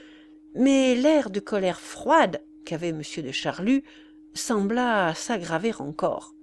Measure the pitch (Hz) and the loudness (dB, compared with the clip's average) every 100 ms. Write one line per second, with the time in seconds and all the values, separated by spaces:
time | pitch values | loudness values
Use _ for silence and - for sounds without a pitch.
0 | - - - - - - 262 269 254 247 | -20 -20 -20 -20 -10 2 4 6 4 4
1 | 285 311 233 196 202 208 185 170 - - | 4 4 2 -6 -4 -2 0 -2 -10 -8
2 | 233 320 226 160 - - - 160 175 156 | 2 4 4 0 -10 -20 -10 -6 -4 -6
3 | 147 - 135 131 156 - 196 277 - - | -8 -8 -6 -4 -4 -2 0 0 0 -14
4 | - - - - - 220 202 233 247 214 | -20 -20 -16 -10 -2 0 0 0 0 2
5 | 175 160 - 226 165 165 220 214 139 151 | 0 -2 -4 -4 -2 -2 -2 -4 -8 -4
6 | 165 - - - | -2 -2 -10 -20